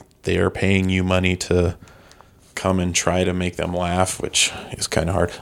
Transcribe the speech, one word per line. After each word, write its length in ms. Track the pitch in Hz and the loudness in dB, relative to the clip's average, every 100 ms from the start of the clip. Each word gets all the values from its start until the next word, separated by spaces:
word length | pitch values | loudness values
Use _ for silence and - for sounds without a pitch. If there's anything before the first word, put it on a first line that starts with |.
| - _ | -20 _
they 140 | - 90 | -2 0
are 140 | 92 | 0
paying 360 | - 95 98 92 | 2 2 2 2
you 140 | 92 | 0
money 320 | 92 92 92 90 | 2 2 2 0
to 380 | - 90 85 - - - - - - - - | 2 2 2 -2 -16 -20 -20 -20 -20 -20 -16
come 260 | - 95 92 | -4 0 0
and 140 | 90 | 0
try 300 | 87 - 90 | 0 0 2
to 100 | 92 | 0
make 220 | 90 90 85 | 0 -4 -4
them 200 | 85 90 | -4 -2
laugh, 460 | 90 87 92 - | 0 0 0 -2
which 320 | - - - - - | -4 0 -2 -4 -14
is 120 | - - | -8 -2
kinda 260 | - 82 | -2 0
hard. 200 | 87 87 - | 0 0 -2